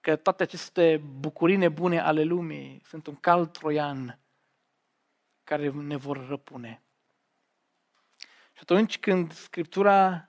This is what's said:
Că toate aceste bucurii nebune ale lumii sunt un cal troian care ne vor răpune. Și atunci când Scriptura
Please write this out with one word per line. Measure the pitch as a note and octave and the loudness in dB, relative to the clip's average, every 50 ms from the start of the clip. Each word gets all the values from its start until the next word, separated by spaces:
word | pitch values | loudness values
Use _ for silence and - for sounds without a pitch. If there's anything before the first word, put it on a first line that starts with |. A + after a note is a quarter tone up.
Că | _ - D#3 | _ 0 -2
toate | D3+ _ G3 F#3 - F#3 | 0 _ 0 0 0 -2
aceste | D#3 - E3+ - - _ - F3 E3 D#3+ | -4 -4 -10 -14 -8 _ 4 4 4 4
bucurii | D#3 D3+ D3 C3+ C3+ C#3 D#3 - - - E3 G3 | 2 -2 -8 -14 -8 -10 -10 -4 0 2 4 4
nebune | G3 F#3 E3+ D#3 D3 E3+ F3+ F3 E3 | 4 4 2 2 2 -2 0 0 0
ale | D#3+ D#3+ D#3 D#3 D#3 | 0 0 2 2 0
lumii | D#3+ F3 F3+ F3 D#3+ D3+ C#3+ C#3 C3+ C3+ C3+ _ | 0 0 -2 -4 -6 -10 -12 -14 -16 -18 -20 _
sunt | _ - D#3+ D3+ | _ -18 -16 -14
un | - D3 | -14 -16
cal | C#3+ - - F3 F3+ E3+ | -4 2 2 4 4 2
troian | D#3+ E3+ - - D#3 D3+ D3+ D3 C#3+ C#3+ C3+ C3 B2 B2+ _ _ _ _ _ _ _ _ _ _ _ _ _ _ _ _ _ _ _ _ _ _ _ _ _ _ | -2 _ -8 -6 -4 -2 -2 -4 -4 -6 -8 -10 -12 -12 _ _ _ _ _ _ _ _ _ _ _ _ _ _ _ _ _ _ _ _ _ _ _ _ _ _
care | - D3+ D3 D3 D3 | -6 -6 -4 -4 -4
ne | C#3 D3 D3 D3 D3 | -6 -6 -8 -8 -8
vor | C#3 C3+ C#3+ C#3+ C#3 C3 | -8 -6 -6 -8 -8 -6
răpune. | B2+ C#3+ C#3 _ - D3 C3+ A#2+ A2+ A2+ - _ _ _ _ _ _ _ _ _ _ _ _ _ _ _ _ _ _ _ _ _ _ _ _ _ _ _ _ - - _ _ _ _ _ | -10 -10 -10 _ -14 -16 -16 -14 -14 -16 -18 _ _ _ _ _ _ _ _ _ _ _ _ _ _ _ _ _ _ _ _ _ _ _ _ _ _ _ _ -20 -20 _ _ _ _ _
Și | - | -20
atunci | - - F3 F#3+ A3 - - - | -2 2 2 2 2 2 -2 -6
când | - - F#3+ F#3 F3 D#3+ - | -2 0 0 0 0 -2 -6
Scriptura | - - - - - E3 - - F#3+ G3+ G3+ G3 G3 F#3+ F#3 F#3 E3+ - | -16 -20 -16 -8 -8 -8 -6 -2 2 4 6 6 6 4 4 0 -4 -10